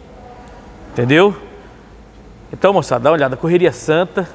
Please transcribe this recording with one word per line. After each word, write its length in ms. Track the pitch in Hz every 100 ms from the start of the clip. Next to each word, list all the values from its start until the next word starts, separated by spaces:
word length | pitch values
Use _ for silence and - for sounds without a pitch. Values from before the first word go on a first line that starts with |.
| - - - - - - - - -
Entendeu? 540 | - 123 139 202 180 - - - - - - - - - - -
Então, 200 | 113 185
moçada, 320 | 196 147 123
dá 60 | 123
uma 60 | 165
olhada. 200 | 139 123
Correria 360 | 160 175 170
santa. 580 | 123 - 156 180 202 175